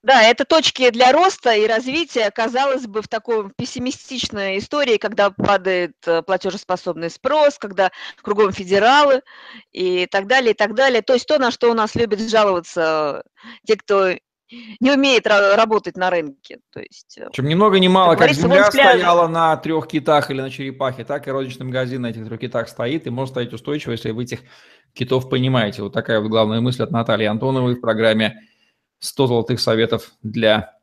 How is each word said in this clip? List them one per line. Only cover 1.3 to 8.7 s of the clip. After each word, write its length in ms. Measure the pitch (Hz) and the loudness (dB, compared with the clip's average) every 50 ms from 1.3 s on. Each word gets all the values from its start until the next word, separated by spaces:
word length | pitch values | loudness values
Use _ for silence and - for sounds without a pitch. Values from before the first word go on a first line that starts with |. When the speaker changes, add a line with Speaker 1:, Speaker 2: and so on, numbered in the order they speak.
| 392 - - 247 226 | 0 0 0 2 2
Speaker 1:
и 100 | 208 214 | 2 2
развития, 640 | 220 226 226 240 254 269 320 339 277 - 247 220 202 | 2 0 -2 -2 -4 -4 -4 -4 -4 -4 -2 -2 -2
казалось 560 | _ - 226 226 240 254 269 277 262 262 254 | _ -2 -4 -2 -2 -2 -2 0 -2 -4 -6
бы, 160 | 220 196 220 | -8 -8 -8
в 60 | 214 - | -8 -6
такой 420 | - 220 _ - 233 220 202 196 - | -8 -8 _ -4 -4 -4 -4 -6 -10
пессимистичной 1000 | - 247 - - 254 247 254 285 - - - 262 247 - - - 208 196 196 190 196 | -10 -12 -10 -8 -8 -8 -8 -8 -10 -14 -14 -10 -10 -10 -8 -8 -6 -6 -4 -4 -6
истории, 380 | 220 - - 294 285 254 226 | -6 -6 -4 -4 -4 -4 -6
когда 340 | 202 - 208 214 - 202 202 | -8 -8 -8 -2 0 0 0
падает, 680 | 190 - 190 196 202 190 180 190 185 180 175 170 - _ _ | 0 -2 0 0 0 0 0 -2 -2 -2 -2 -4 -8 _ _
э, 160 | 170 165 165 | -2 -2 -2
платежеспособный 880 | 160 - 190 180 - 190 180 208 - - 185 180 - 185 165 160 165 170 | 0 -2 -4 -4 -4 -6 -8 -8 -6 -6 -8 -6 -6 -8 -8 -8 -8 -10
спрос, 480 | 165 - _ 262 285 311 294 285 277 - | -12 -8 _ -2 0 2 2 2 0 -2
когда 320 | - 202 190 185 190 180 - - - - - _ | -14 -10 -2 -2 -2 -2 -2 -8 -18 -20 -20 _
кругом 300 | _ - 208 202 214 190 | _ -6 0 0 0 0
федералы 680 | - - 190 175 | 0 -6 -4 -2